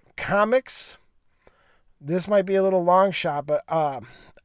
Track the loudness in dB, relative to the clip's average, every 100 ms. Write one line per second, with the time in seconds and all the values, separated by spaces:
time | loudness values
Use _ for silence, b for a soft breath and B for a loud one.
0 | _ -12 -2 0 2 0 -2 -8 -10 -14
1 | _ _ _ _ _ _ _ _ _ _
2 | -6 -6 0 0 2 0 2 2 4 4
3 | 4 0 -4 -4 -2 -4 -2 -2 -2 -4
4 | -12 B B -12